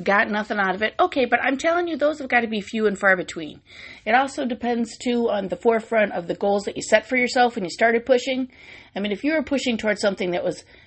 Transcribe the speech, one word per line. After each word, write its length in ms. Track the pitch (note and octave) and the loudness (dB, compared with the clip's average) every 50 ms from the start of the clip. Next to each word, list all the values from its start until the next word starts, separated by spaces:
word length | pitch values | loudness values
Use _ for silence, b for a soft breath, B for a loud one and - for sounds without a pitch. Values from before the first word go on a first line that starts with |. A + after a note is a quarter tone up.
got 280 | F3 G3 G3 G#3 A3 G#3+ | 0 2 2 2 2 2
nothing 280 | G#3 G#3+ G3+ - A3+ G#3 | 0 -4 -2 -2 -2 0
out 160 | G3 F#3+ F3+ | 0 0 0
of 80 | F#3+ | 0
it. 120 | G#3+ A3 - - | -2 -2 0 2
Okay, 260 | F#4 F4+ - C#4+ B3 | 0 2 2 0 2
but 160 | A#3+ B3 - | 2 2 2
I'm 140 | - C4 C#4 | 2 0 -2
telling 300 | C4+ - E4 E4+ F4+ F4 | 0 0 0 0 0 0
you, 100 | E4+ D#4+ | -2 -2
those 220 | B3+ C#4+ D4 D#4 D4+ | 0 0 0 0 -2
have 100 | C4+ B3+ | -4 0
gotta 200 | C4 A#3+ A#3 A3 | 0 0 0 0
be 120 | A3 G#3 | -4 -6
few 260 | F#3+ - - A3 G#3+ | -6 -4 -4 0 0
and 120 | G#3 G3+ G3 | 0 0 2
far 180 | G#3 G3 F#3+ | 4 4 4
between. 440 | F3+ E3+ - - F3 D#3+ D3 - - _ B B B B B B B B | 4 0 -6 -8 -10 -10 -10 -12 -16 _ B B B B B B B B
It 100 | G#3+ A3 | 2 4
also 300 | B3+ C#4 C4 - D#4 C#4 | 4 4 2 -2 -4 -2
depends, 540 | A#3 B3 - - A#3+ A#3+ A#3 A#3 A3+ - - | -2 -2 -2 -2 -2 0 0 -2 -4 -6 -6
too, 320 | - B3+ A#3+ A#3+ A#3 A3 | -2 0 0 2 2 0
on 180 | G3+ G3+ G3 F3+ | 0 -2 -2 -4
the 80 | F3+ | -6
forefront 560 | F3 - A#3 A3+ A3 A3 - A#3 A3 G#3 G3+ | 0 2 2 2 2 0 0 2 2 2 2
of 140 | - F3 E3+ | 0 -6 -4
the 80 | E3+ F#3 | -4 -4
goals 300 | - - G3+ G3+ G3+ G3+ | -2 0 0 2 0 0
that 120 | A3 - | -4 -8
you 60 | - | -6
set 240 | - - A3 G#3+ - | -2 2 2 2 2
for 100 | - C4 | 2 0
yourself 380 | B3+ B3 A#3 - C4 B3 A#3+ - | 0 0 2 2 2 2 2 2
when 100 | A#3 F#3+ | -2 -6
you 60 | D#3+ | -6
started 340 | - - A3+ A#3 A#3 A#3 A#3 | -2 2 2 2 2 2 2
pushing. 460 | - B3+ B3 A#3+ C4+ C4 B3+ C4 B3+ B B B B B B B B B | 2 2 2 2 -2 -4 -4 -4 -6 B B B B B B B B B
I 40 | F#3+ | -6
mean, 120 | G3+ G#3 | -4 -4
if 100 | G#3 - | -4 -2
you 100 | - D4 | -2 0
were 100 | D#4+ D#4 | 0 0
pushing 340 | C4+ - C#4+ B3+ - B3+ A3+ | -2 0 -2 -2 0 -2 -2
towards 240 | G#3+ - G#3+ G#3 G3+ | -2 0 -2 -2 2
something 320 | - G3+ G3 - G3 F3+ | 0 0 0 0 -4 -2
that 120 | F3 E3 B2 | -2 -2 -2
was 200 | C3+ - - - b b b b | -4 -6 -6 -12 b b b b